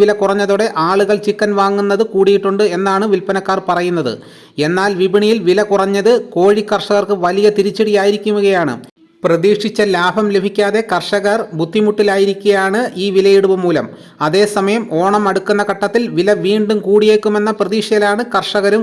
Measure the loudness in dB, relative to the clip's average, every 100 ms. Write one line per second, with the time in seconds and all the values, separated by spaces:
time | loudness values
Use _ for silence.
0 | 2 2 0 0 0 0 -2 -2 0 0
1 | 2 0 -2 -2 -2 0 0 0 0 0
2 | 0 2 2 2 0 0 0 0 -2 -2
3 | 0 -2 -2 -4 -2 -4 -2 -2 0 -2
4 | -4 -6 -14 -20 -16 -4 -2 0 0 0
5 | 0 2 2 0 2 0 2 0 0 0
6 | 2 2 0 0 2 2 0 -4 0 -2
7 | 0 -2 0 2 2 2 -2 0 0 2
8 | 2 0 -2 0 2 2 -2 -6 -14 _
9 | _ _ 0 2 2 2 -2 -2 0 2
10 | 0 0 0 0 0 -2 0 0 -2 -4
11 | -2 -2 0 -2 -4 -6 -2 0 0 2
12 | 0 2 0 0 0 2 2 -2 -4 -4
13 | -2 2 4 4 4 0 0 0 -4 -12
14 | -18 -6 -2 0 0 0 -2 -2 -2 -2
15 | 0 0 0 -2 -2 -2 -2 -2 -4 -4
16 | -6 -2 0 0 0 0 0 -2 2 2
17 | 4 2 2 -2 -2 -2 -2 -2 -2 0
18 | 0 -2 -2 -4 -2 -2 0 0